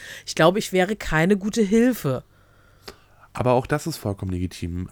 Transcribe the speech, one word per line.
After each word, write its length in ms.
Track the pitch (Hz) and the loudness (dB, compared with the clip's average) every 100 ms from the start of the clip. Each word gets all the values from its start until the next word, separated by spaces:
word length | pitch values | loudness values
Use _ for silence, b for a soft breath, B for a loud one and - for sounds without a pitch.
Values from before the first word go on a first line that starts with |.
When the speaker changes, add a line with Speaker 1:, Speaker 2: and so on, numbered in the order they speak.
| B B - | B B -6
Speaker 1:
Ich 100 | - | 4
glaube, 240 | 160 196 | 4 4
ich 140 | - | 0
wäre 240 | 185 180 214 | 0 0 -2
keine 400 | - 156 170 202 | -2 2 2 2
gute 240 | 208 226 | 0 0
Hilfe. 600 | 196 226 247 226 143 127 - B B B B B B B B B B | 2 4 4 2 -2 -4 -8 B B B B B B B B B B
Speaker 2:
Aber 200 | - 117 | -4 0
auch 160 | 123 - | 0 0
das 180 | 151 165 | -4 -4
ist 120 | - | -6
vollkommen 340 | 107 98 95 | -6 -6 -6
legitim. 560 | 90 90 - 87 87 92 | -4 -6 -6 -8 -6 -8